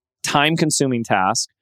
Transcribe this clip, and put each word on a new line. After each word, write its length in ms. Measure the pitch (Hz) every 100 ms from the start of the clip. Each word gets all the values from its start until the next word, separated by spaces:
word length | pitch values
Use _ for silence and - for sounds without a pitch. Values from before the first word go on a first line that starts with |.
| _ _
time 320 | - 147 147 165
consuming 480 | 156 - 135 120
task 460 | 113 104 92 113 - _